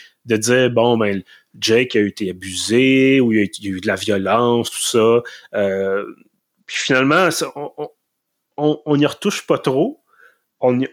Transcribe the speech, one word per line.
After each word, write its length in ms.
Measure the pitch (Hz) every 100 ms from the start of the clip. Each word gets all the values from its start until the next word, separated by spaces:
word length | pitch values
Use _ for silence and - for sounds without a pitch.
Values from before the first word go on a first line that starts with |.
| - _ -
de 120 | 110
dire, 340 | 110 127 127
bon, 260 | 120 120 117
ben, 240 | 107 98 - - _ -
Jake 360 | 107 113 127 113
a 60 |
été 300 | 104 - 98
abusé, 920 | 90 95 90 87 117 131 135 131 135
ou 100 | 123
il 80 | 110
y 40 |
a, 20 | 101 -
il 60 | 101
y 20 |
a 100 | 95
eu 20 |
de 60 | 104
la 100 | 95
violence, 760 | - 101 95 113 120 120 113
tout 100 | -
ça. 400 | - 117 110 117 117 - -
Euh, 500 | 107 98 95 95 98 - - _ _ _ _ -
puis 120 | -
finalement, 520 | - 131 135 160 180
ça, 220 | - 143 143
on, 160 | 147 -
on, 120 | 151 _ _ _ _ _ _ -
on, 240 | 151 143 -
on 140 | 147
y 60 | 147
retouche 400 | - 202 - -
pas 140 | 147
trop. 420 | - 131 214 294 _ _ _ _ _ _
On 200 | 127 123
y, 80 | 131